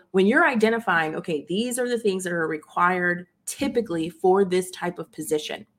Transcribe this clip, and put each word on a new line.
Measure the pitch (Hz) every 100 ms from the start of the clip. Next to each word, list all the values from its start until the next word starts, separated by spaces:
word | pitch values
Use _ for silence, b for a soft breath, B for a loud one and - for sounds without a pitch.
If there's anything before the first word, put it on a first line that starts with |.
| _
when | 190 196
you're | 294 320
identifying, | 226 214 226 214 165 156 160
"Okay, | 180 151 147
these | 190 247 254
are | 247
the | 233
things | 220 190
that | 180
are | 170 160
required | 156 - 175 175 180 175 175 - _ -
typically | - 277 240 208 165 165
for | - 185 190
this | 190 185 180
type | - 175 175
of | 160
position" | - 151 151 - 196 -